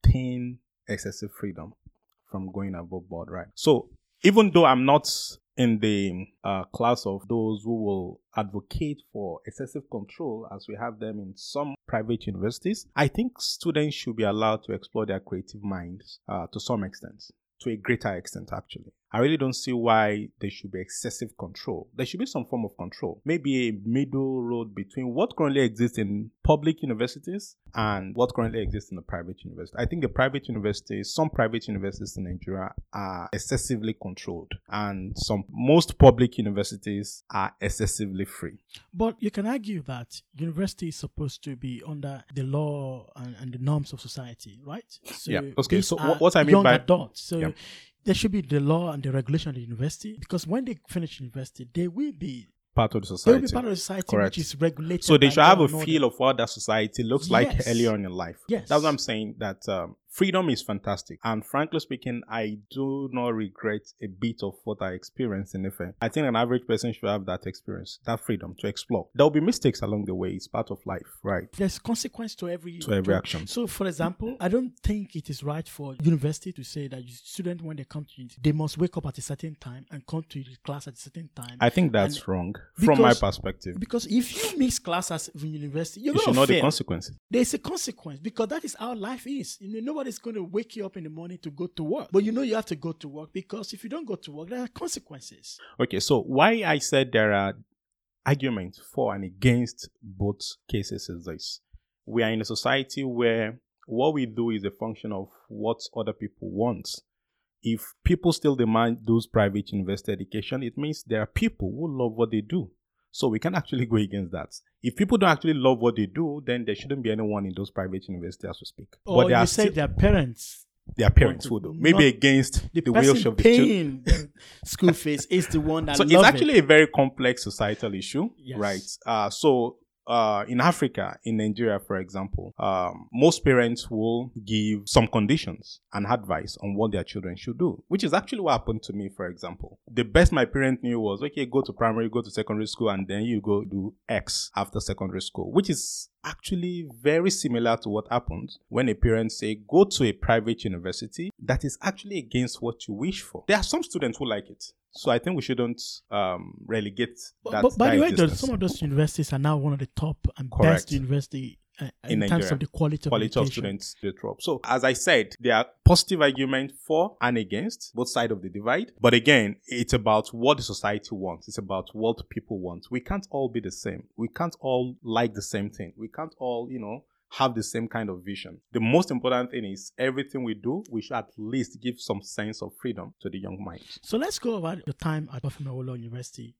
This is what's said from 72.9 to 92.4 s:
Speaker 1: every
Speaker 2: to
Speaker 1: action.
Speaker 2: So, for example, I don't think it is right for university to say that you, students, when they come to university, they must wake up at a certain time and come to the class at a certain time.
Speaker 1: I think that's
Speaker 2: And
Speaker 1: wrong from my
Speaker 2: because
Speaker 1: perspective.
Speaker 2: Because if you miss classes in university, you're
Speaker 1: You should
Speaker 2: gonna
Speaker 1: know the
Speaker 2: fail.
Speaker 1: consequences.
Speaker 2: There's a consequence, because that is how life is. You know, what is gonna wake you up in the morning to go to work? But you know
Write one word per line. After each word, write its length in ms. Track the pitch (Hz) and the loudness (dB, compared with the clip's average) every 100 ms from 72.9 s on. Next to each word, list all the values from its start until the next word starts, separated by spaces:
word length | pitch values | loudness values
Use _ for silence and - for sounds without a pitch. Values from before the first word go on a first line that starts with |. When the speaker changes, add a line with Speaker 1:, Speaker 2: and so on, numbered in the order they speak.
Speaker 1:
every 220 | 101 95 | 0 2
Speaker 2:
to 40 | 95 | 0
Speaker 1:
action. 280 | - 85 80 | -2 -8 -6
Speaker 2:
So, 200 | - 233 | -6 -6
for 200 | - 190 | -4 -6
example, 480 | 151 170 185 220 262 | -2 -4 -4 -8 -4
I 80 | 180 | 0
don't 280 | 226 254 - | 0 -2 -4
think 320 | - 208 196 160 | -4 -2 -4 -10
it 140 | - | -10
is 140 | 139 | -8
right 220 | 139 151 160 | -6 -6 -8
for 300 | - 143 131 | -12 -12 0
university 480 | 151 160 143 156 190 | 2 2 0 -4 -10
to 120 | 175 127 | -14 -12
say 240 | 156 139 | -10 -10
that 120 | 131 123 | -12 -16
you, 60 | |
students, 500 | 120 - - 175 175 | -18 -18 -8 -8 -8
when 140 | 165 151 | -10 -12
they 80 | 131 | -12
come 180 | 151 | -12
to 80 | 147 - | -14 -16
university, 240 | 123 - | -20 -2
they 80 | 135 | 0
must 260 | 151 156 - | 0 -2 -2
wake 200 | 175 175 | -4 -4
up 80 | 151 | -10
at 120 | - | -10
a 40 | |
certain 340 | - 143 160 147 | -10 -10 -12 -14
time 240 | 127 127 135 | -16 -18 -16
and 140 | 151 - | -18 -8
come 180 | 160 156 | -8 -8
to 160 | 147 | -14
the 140 | 131 127 | -14 -14
class 280 | - 143 139 | -12 -10 -12
at 60 | 120 | -18
a 20 | |
certain 320 | - - 160 | -18 -16 -16
time. 220 | - 123 120 | -14 -16 2
Speaker 1:
I 80 | 120 | 4
think 240 | 147 170 | 6 4
that's 240 | 113 98 - | 4 2 0
Speaker 2:
And 100 | - | -4
Speaker 1:
wrong 280 | 95 87 104 - - | -4 -4 -8 -14 2
from 240 | 175 143 | 6 8
my 100 | 123 | 8
Speaker 2:
because 60 | 120 | 6
Speaker 1:
perspective. 580 | 98 - - - 92 87 | 2 -2 -8 -8 -10 -8
Speaker 2:
Because 280 | - 233 - | -4 -4 0
if 280 | 240 247 - | 0 0 -4
you 240 | 440 370 | -6 0
miss 180 | 254 - | 0 0
classes 520 | - 175 180 160 - | -4 -4 -4 -8 -8
in 240 | - 151 | -10 -10
university, 480 | 156 147 143 165 - | -8 -6 -6 -6 -4
you're 140 | 269 294 | 0 2
Speaker 1:
You 40 | |
should 60 | 427 | 4
Speaker 2:
gonna 100 | 247 | 6
Speaker 1:
know 100 | 277 | 6
the 80 | 170 | 6
Speaker 2:
fail. 60 | |
Speaker 1:
consequences. 520 | 135 - - 82 - - _ | 4 2 -2 -4 -6 -16 _
Speaker 2:
There's 240 | 240 247 | 2 2
a 60 | - | 0
consequence, 600 | - 339 - - 160 139 | -4 -6 -6 -10 -14 -10
because 300 | 175 - 220 | -12 -4 -4
that 160 | 311 294 | -4 -8
is 100 | - | -10
how 160 | 226 | -10
life 320 | 233 202 254 240 | -8 -8 -8 -8
is. 320 | 277 208 - | -8 -8 -12
You 200 | 196 220 | -10 -8
know, 200 | 233 302 | -6 -6
what 60 | 269 | -8
is 100 | 208 | -10
gonna 240 | 233 220 | -10 -8
wake 340 | 175 190 233 - | -4 -4 -6 -10
you 80 | 190 | -10
up 100 | 190 | -10
in 60 | |
the 80 | 156 | -12
morning 260 | 156 175 180 | -12 -14 -12
to 80 | 160 | -14
go 160 | 139 175 | -10 -10
to 160 | - | -6
work? 240 | 156 269 - | -4 -4 2
But 120 | 185 | 2
you 80 | 208 | 4
know 100 | 220 | 0